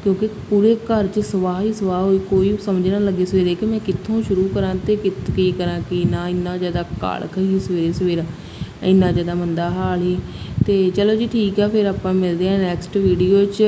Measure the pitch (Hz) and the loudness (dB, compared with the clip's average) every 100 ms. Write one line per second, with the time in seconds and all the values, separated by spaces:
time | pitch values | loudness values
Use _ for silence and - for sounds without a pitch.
0 | 208 190 214 - - 208 214 226 - 226 | 0 0 -2 -4 0 4 4 4 2 0
1 | 202 214 208 196 185 180 214 214 196 180 | 0 0 -2 0 -2 -2 -2 -2 -2 0
2 | 190 190 190 190 190 208 214 185 180 196 | 2 2 2 2 2 0 0 0 2 2
3 | 208 180 185 190 180 175 214 220 214 - | 0 0 2 2 2 0 0 -2 -2 -4
4 | - 220 220 190 190 202 190 185 - 208 | -2 -2 0 0 0 0 -2 -2 0 0
5 | 202 180 - - 185 180 175 175 165 180 | 0 -4 -4 0 0 0 -2 -4 -4 -2
6 | 170 170 175 180 175 180 180 170 170 - | 0 -2 -2 -4 -4 -4 -4 -4 -6 -6
7 | 185 - 160 185 190 190 - 180 165 175 | -6 -6 -6 -2 0 0 -2 -2 -2 0
8 | 185 170 165 - - - - - - 190 | -2 -2 -4 -10 -14 -12 -12 -4 2 4
9 | 180 175 170 175 175 170 170 180 185 180 | 4 2 0 -2 -2 -2 -2 -2 -2 0
10 | 175 180 - - - - - 196 190 185 | 0 -2 -4 -12 -8 -2 2 4 2 2
11 | 202 214 233 233 208 196 208 220 202 190 | 2 2 0 0 0 2 2 2 0 -2
12 | 185 190 180 170 185 196 190 175 - 202 | 0 0 0 0 0 2 0 -2 -4 0
13 | 190 180 185 196 202 202 | 2 2 4 4 2 2